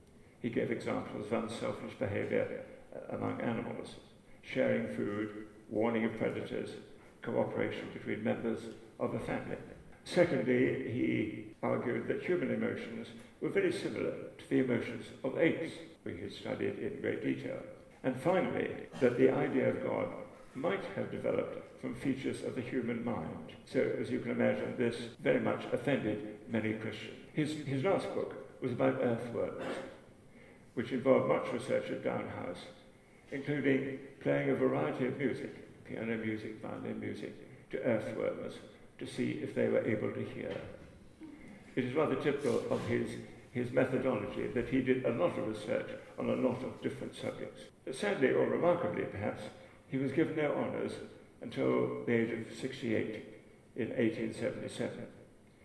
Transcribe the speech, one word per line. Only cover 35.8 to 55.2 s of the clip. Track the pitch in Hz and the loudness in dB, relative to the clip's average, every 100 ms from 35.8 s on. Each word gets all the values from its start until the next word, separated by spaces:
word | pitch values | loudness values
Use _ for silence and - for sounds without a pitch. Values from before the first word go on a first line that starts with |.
piano | - - 113 110 | -10 -6 -2 -2
music, | 110 110 110 110 | -2 -2 -6 -8
violin | 104 107 113 110 | -8 -6 -6 -4
music, | 107 101 - - - - - | -4 -6 -8 -10 -16 -18 -6
to | - | -2
earthworms | 127 110 - 113 - - - - - - - - | 2 2 0 0 0 -2 -6 -10 -16 -18 -20 -12
to | 135 | -8
see | - 120 - | -2 0 0
if | - | -2
they | 123 113 | 2 4
were | 117 - | 4 4
able | 104 113 | 2 0
to | 113 | -2
hear. | 110 113 - - - - - - - - - - - - - 135 | -6 -6 -6 -6 -8 -12 -16 -18 -20 -18 -16 -16 -16 -16 -4 -2
It | |
is | 123 | 0
rather | 147 147 131 | 2 2 4
typical | 151 - 120 113 120 | 2 2 2 2 2
of | 120 110 | 0 2
his, | 120 117 120 - - - | 0 0 -4 -10 -16 -6
his | 123 120 | -4 2
methodology | 135 127 123 131 107 98 117 117 | 4 4 4 2 0 -2 -2 0
that | 120 117 | 0 2
he | 131 | 2
did | 127 131 120 | 4 4 2
a | |
lot | 123 127 - | 2 2 2
of | 107 | -2
research | 107 - 117 - - - - | -4 0 -2 -2 -10 -12 -2
on | 120 | 0
a | 120 | 4
lot | 127 - | 2 2
of | 123 - | -4 -4
different | 127 - - - | -4 -4 -8 -6
subjects. | - - - - - - - | -6 -4 -10 -10 -18 -12 -10
Sadly, | - 208 160 127 | -2 0 4 6
or | 135 117 | 6 4
remarkably | 117 175 170 - - | 6 4 4 2 0
perhaps, | - 101 104 - - - - - - | -2 -2 -2 -4 -10 -12 -20 -20 -4
he | 135 | 0
was | 135 | 2
given | 165 151 156 | 4 2 2
no | 147 131 | 2 2
honours | 113 113 113 - - - - - | 0 0 -4 -4 -10 -14 -20 -12
until | 117 131 131 123 123 123 123 | -8 0 2 4 2 0 2
the | |
age | 117 117 | 4 4
of | 113 - - | -2 -6 -6
sixty-eight | 131 - 117 104 107 107 - - - - - - | -6 -4 0 2 0 -4 -10 -16 -20 -20 -12 -4
in | 110 - | -2 4
eighteen | 110 - 110 | 2 2 -4
seventy-seven, | 104 110 101 107 - 110 - 117 - | -2 -2 -2 -8 -4 -4 -4 -12 -14